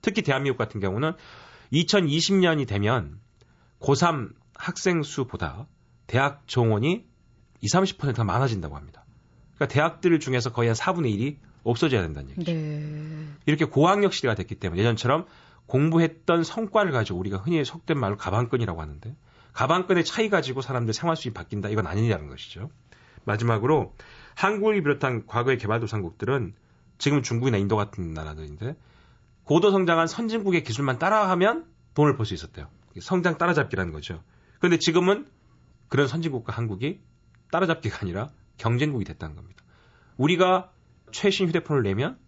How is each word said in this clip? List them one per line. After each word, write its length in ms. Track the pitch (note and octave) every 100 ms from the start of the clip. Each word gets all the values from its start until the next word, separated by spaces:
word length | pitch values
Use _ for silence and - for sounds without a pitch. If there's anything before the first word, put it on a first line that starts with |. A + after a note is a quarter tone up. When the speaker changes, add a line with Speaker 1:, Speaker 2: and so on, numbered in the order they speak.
| -
Speaker 1:
특히 140 | G#3+
대한민국 360 | C#3+ C3+ C#3 B2
같은 220 | A2 A2
경우는 320 | F#2+ G2+ D#3 E3+ - - - - -
이천이십 640 | D3+ F3 G#3 E3 D3+ E3 G3
년이 300 | F3+ D#3 B2+
되면 540 | G2+ G#2 B2 D2+ D2 _ _ _ _ _ _
고삼 500 | - C#3 F3 D#3 G#2+ - _ -
학생 480 | - - F#3 E3+
수보다 640 | D3 - B2+ - E2 D2+ C#3 _ _ _ -
대학 400 | B2 C#3 C#3+ -
정원이 580 | - A2+ G#2+ C3+ G3 - _ _ _ _ _
이삼십 380 | A2 F3 G3 -
퍼센트가 260 | C#3+ A#2
많아진다고 540 | G#2+ G#2+ C3 G#2 D2+ D2
합니다. 260 | C#2+ - - - _ _ - -
그러니까 180 | D3
대학들 480 | - D#3+ D#3+ F3+ E3
중에서 320 | C#3+ B2+ A#2
거의 160 | A#2 A#2
한 60 | A2
사분의 360 | - F3+ C#3
일 100 | G2+
이 160 | C3 D3 - -
없어져야 380 | A2+ A#2+ D#3+ B2
된다는 260 | E2 C#2+ C2+
얘기죠. 240 | A2 E3+
Speaker 2:
네. 720 | E3 D3+ D3+ D3+ D3+ D#3 D#3 D#3 - -
Speaker 1:
이렇게 200 | D3+ D#3
고학력 480 | - D#3+ G3+ G3
시대가 200 | - B2+
됐기 220 | G#2+ F#2 -
때문에 240 | F#2+ E2+
예전처럼 460 | A2+ A2+ A#2 D3+ E3+ - - - -
공부했던 800 | C3 D#3 E3 E3 D#3+ - E3+ E3
성과를 480 | - A3 A3 G3
가지고 260 | C3 A2 F2
우리가 200 | F#2+ G2
흔히 260 | A2 E3+ C3
속된 340 | E3 - D3
말로 160 | G#2 G2
가방끈이라고 640 | - G2+ A#2+ B2+ G#2 E2
하는데 340 | D2+ D2 G#2+ C#3+ _ _ -
가방끈의 540 | - C3 F3 F#3 F3+ D#3+
차이 240 | - A3
가지고 320 | G3 C3 C3
사람들 320 | C3 C3 A#2
생활 240 | G#2+ E3+ D#3+
수준이 160 | B2
바뀐다. 340 | - - G#2 G#2
이건 180 | G#2+ F#2+
아니라는 440 | F#2+ A2+ F#2 D2
것이죠. 400 | B1+ - - B2 - _ - - - -
마지막으로 680 | G#2 A#2 A2 A2+ D#3 G2+ - - - - -
한국을 460 | G3 G#3 G#3+ G#3
비롯한 460 | D3 C#3+ C3+ A#2+ -
과거의 300 | A#2+ B2 B2
개발도상국들은 960 | G#2 A2+ A2 G#2+ F2 - G2 C3+ G2 - _ _ _ _
지금 240 | C#3+ C#3+
중국이나 360 | - A#2 C3 G#2+
인도 180 | G2 G#2+
같은 380 | G2+ - E2+
나라들인데 640 | D#2 D#2 D2+ D#2 D2+ A2+ D#3+ _ _ _ _ _ _
고도 280 | - D3+ G3+
성장한 360 | G3 F3 E3 E3
선진국의 560 | D#3+ A3+ A3+ G3 F3
기술만 360 | - A2 C#3+ A#2+
따라하면 680 | F3 G#3+ G3 F3+ G3 D#4 - _ _
돈을 220 | - D3 C#3+
벌 80 | G#2+
수 80 |
있었대요. 340 | F2 - - D2+ - _ -
성장 380 | - F3+ F3 D#3
따라잡기라는 560 | E3+ D3+ C3 - F2+
거죠. 280 | D#2 - E2 - _ _ _
그런데 180 | F3+ E3+
지금은 480 | E3+ E3 F3+ G#3 - _ _ _ _ _ _
그런 200 | C3 C#3
선진국과 440 | D#3+ E3 C3 A2+
한국이 480 | A2 A#2 F#2+ C3+ G3 _ _ _ _ _
따라잡기가 500 | E3 F#3 E3 A2 -
아니라 280 | F#2 F2+ C3 - - -
경쟁국이 480 | A#2 A#2+ D3+ C3 F#2+
됐다는 320 | - D#2+ D2+
겁니다. 260 | - - _ _ _ _ _ -
우리가 540 | C#3 F3 F#3 F#3 F#3 _ _ _ _
최신 340 | - G3+ G3 F#3
휴대폰을 360 | E3 - D3
내면 340 | G#2 G2 D3 C4